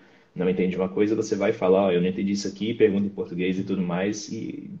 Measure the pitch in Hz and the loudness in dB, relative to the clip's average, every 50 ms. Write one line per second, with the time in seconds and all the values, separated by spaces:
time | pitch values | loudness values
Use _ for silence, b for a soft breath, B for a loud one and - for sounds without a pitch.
0 | b b b b b b _ - 87 92 92 92 90 92 90 92 95 92 - 101 | b b b b b b _ -2 0 0 2 2 2 2 2 0 -2 -2 2 2
1 | 104 104 110 110 107 - 107 98 101 101 - - 95 92 95 95 101 95 90 87 | 2 2 2 0 0 -2 -2 0 0 0 0 2 4 4 6 6 6 4 4 2
2 | 90 92 92 104 101 98 101 101 - 98 - - 107 113 120 - 113 104 98 101 | 2 0 0 -2 -2 -2 -2 -2 -2 -6 -6 -4 -4 -4 2 4 4 4 4 2
3 | 101 98 - 95 92 - 87 87 90 95 92 95 95 95 95 92 90 87 87 90 | 0 -2 -4 -6 -8 -6 -4 -2 -2 0 0 -2 -2 -2 -2 -2 -2 -2 -2 -2
4 | 95 104 107 - - - 113 113 - - - - - - - - | -2 -2 -2 -4 -8 -10 -8 -8 -8 -8 -10 -10 -12 -14 -16 -8